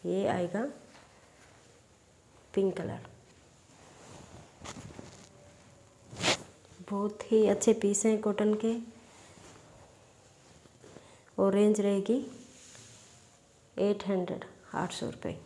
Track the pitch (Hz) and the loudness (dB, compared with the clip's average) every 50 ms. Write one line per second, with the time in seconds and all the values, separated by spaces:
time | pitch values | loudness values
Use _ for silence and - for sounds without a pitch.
0 | - 175 180 190 202 202 - 185 175 175 185 202 240 294 - - - - - - | -2 -2 -2 0 0 0 0 0 -2 -2 -2 -4 -4 -4 -8 -14 -20 -20 -20 -20
1 | - - - - - - - - - - - - - - - - _ _ - _ | -20 -20 -20 -20 -20 -20 -20 -20 -20 -20 -20 -20 -20 -20 -20 -20 _ _ -20 _
2 | _ _ _ _ _ - _ - - - - 202 196 190 180 196 - 104 113 120 | _ _ _ _ _ -20 _ -20 -20 -4 0 2 2 2 0 -2 -6 -8 -8 -10
3 | - - - - - - - - - - - - - - - - - - - - | -12 -18 -20 -20 -20 -20 -20 -20 -20 -20 -20 -20 -20 -20 -20 -20 -20 -20 -20 -20
4 | - - - - - - - - - - - - - - - - - - - - | -20 -20 -20 -20 -20 -20 -20 -20 -20 -20 -20 -18 -16 -14 -14 -14 -16 -14 -16 -16
5 | - - - - - - - - - - - - - - - - - - - - | -16 -16 -20 -20 -20 -20 -20 -20 -20 -20 -20 -20 -20 -20 -20 -20 -20 -20 -20 -20
6 | - - - - - - - - - - - - - - - - 180 - 202 196 | -20 -18 -10 -2 0 0 0 0 -4 -18 -20 -20 -20 -20 -20 -20 -10 -6 -4 -2
7 | 202 208 208 - - - 220 220 214 - - - - 233 214 220 - 202 202 208 | -2 -2 -4 -8 -2 4 6 6 6 6 4 4 6 4 4 6 4 2 2 4
8 | - 226 220 208 214 214 202 202 214 214 214 214 220 226 226 233 233 - - - | 4 2 2 2 0 -2 0 2 2 2 2 2 0 -2 -2 -2 -6 -12 -16 -20
9 | - - - - - - - - - - - - - - - - - - - - | -20 -20 -20 -20 -20 -20 -20 -20 -20 -20 -20 -20 -20 -20 -20 -20 -20 -20 -20 -20
10 | - - - - - - - - - - - - - - _ - - - - - | -20 -20 -20 -20 -20 -20 -20 -20 -20 -20 -20 -20 -20 -20 _ -20 -20 -20 -20 -20
11 | - - - - - - - - 196 196 196 202 208 214 214 208 202 202 202 196 | -20 -20 -20 -20 -20 -12 -2 2 2 2 4 4 4 4 4 4 2 2 2 0
12 | 196 208 233 277 - - - - - - - - - - - - - - - - | 2 0 0 0 0 -6 -14 -18 -20 -20 -20 -20 -20 -20 -20 -20 -20 -20 -20 -20
13 | - - - - - - - _ _ _ - _ _ _ _ - 190 202 208 202 | -20 -20 -20 -20 -20 -20 -20 _ _ _ -20 _ _ _ _ 0 0 0 0 0
14 | - 180 196 185 180 175 180 - - - - - - - - - - - - - | -2 -2 0 0 0 -2 -6 -8 -10 -14 -18 -20 -18 -8 -4 -4 -4 -4 -4 -6
15 | - - - - - 90 - - - | -8 -8 -8 -8 -8 -8 -8 -8 -14